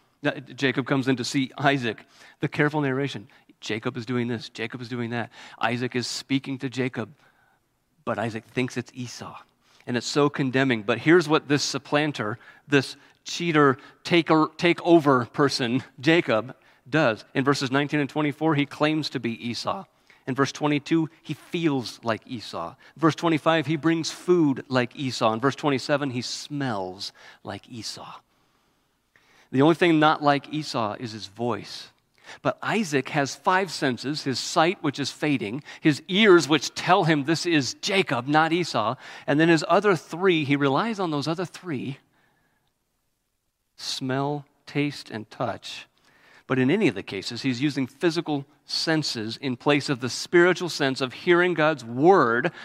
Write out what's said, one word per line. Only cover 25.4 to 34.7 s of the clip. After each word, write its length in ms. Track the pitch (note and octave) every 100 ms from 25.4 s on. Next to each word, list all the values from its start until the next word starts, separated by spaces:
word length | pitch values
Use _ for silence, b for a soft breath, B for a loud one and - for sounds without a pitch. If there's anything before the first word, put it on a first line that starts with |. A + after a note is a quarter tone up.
| C3+ -
twenty-seven, 560 | D3+ C3 - C#3+ C#3
he 100 | B2
smells 880 | - - - D3 C3 G#2 F#2 F#2+ - B B B
like 240 | G2+ G2 -
Esau. 500 | A#2+ - - - - _ _ _ _ _ _ _ _ _ b b b b
The 120 | C3
only 120 | D#3 E3
thing 240 | F3 D#3+
not 240 | D#3 D3
like 300 | D3 C#3 -
Esau 420 | D3+ D3 C3+ G#2 -
is 140 | A#2+
his 140 | G#2+ F#2+
voice. 640 | A2 A#2+ G2 E2+ - - _ _ _ B B
But 160 | C#3 -
Isaac 460 | B2+ G3 F3 C#3+ -
has 260 | D3+ C3+ -
five 340 | G3 F#3 F#3+
senses, 540 | - C#3+ A#2 B2+ D3+
his 160 | C#3+ A#2+
sight, 420 | - F3 E3